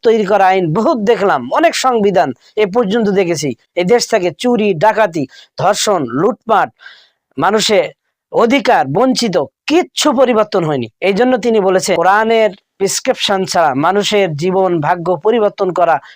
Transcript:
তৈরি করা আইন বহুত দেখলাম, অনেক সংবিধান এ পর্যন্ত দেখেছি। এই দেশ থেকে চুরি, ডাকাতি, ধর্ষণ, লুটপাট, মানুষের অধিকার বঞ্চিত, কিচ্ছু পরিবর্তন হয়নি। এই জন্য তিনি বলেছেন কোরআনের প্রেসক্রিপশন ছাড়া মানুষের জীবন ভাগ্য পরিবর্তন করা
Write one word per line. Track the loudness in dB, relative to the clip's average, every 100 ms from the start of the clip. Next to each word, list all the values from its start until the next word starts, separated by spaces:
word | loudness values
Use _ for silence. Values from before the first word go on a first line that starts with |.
তৈরি | 0 0 2
করা | 2 2
আইন | 2 0
বহুত | 0 0 0
দেখলাম, | 0 0 0 -2 -2
অনেক | 0 0 0
সংবিধান | 0 0 2 2 0 -4 _ -4
এ | -2
পর্যন্ত | 0 -2 0 0
দেখেছি। | 0 0 -2 -6 -8 _
এই | -4 0
দেশ | 0 0
থেকে | -2 -2 -2
চুরি, | -2 0 0
ডাকাতি, | 0 0 2 -2 -2 -8 -10 -16 -4
ধর্ষণ, | -2 0 -2 -2 -2
লুটপাট, | -2 -2 -2 -2 0 0 _ -20 -20 _ _ _ -2
মানুষের | 0 0 0 0 0 -6 _ _ _
অধিকার | 0 2 2 2 0 0
বঞ্চিত, | 0 0 0 -2 -2 -4 _ -2
কিচ্ছু | -2 -2 -2 0
পরিবর্তন | 2 2 2 0 -2
হয়নি। | -2 -2 -6 -4
এই | -2
জন্য | 0 0 0
তিনি | 0 0
বলেছেন | 2 0 0 0
কোরআনের | 2 2 2 2 0 -2 _
প্রেসক্রিপশন | -6 -4 -4 -4 -2 -2 -2
ছাড়া | -2 0 0
মানুষের | 0 0 0 0 0 0
জীবন | -2 -2 0 0 0
ভাগ্য | -2 -2 -2 -2
পরিবর্তন | 0 0 0 -2 -4
করা | 0 0 0 -4